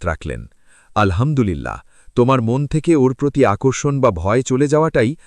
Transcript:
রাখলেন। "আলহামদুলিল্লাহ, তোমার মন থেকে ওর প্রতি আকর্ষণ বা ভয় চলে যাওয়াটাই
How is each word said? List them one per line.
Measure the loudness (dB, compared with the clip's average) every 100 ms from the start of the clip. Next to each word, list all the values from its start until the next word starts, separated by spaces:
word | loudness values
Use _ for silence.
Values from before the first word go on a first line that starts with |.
| -6
রাখলেন। | -8 -8 -12 -14 _ _ _ _ 0
"আলহামদুলিল্লাহ, | 0 2 0 0 0 -2 -8 -10 -14 _ -6 0
তোমার | 2 2
মন | 0 -2 -2
থেকে | -2 0 2
ওর | 2
প্রতি | 0 -2 2 2
আকর্ষণ | 2 0 -2 -2 0
বা | 0
ভয় | 0 0 -2
চলে | 0 0 2
যাওয়াটাই | 2 0 0 -2 -4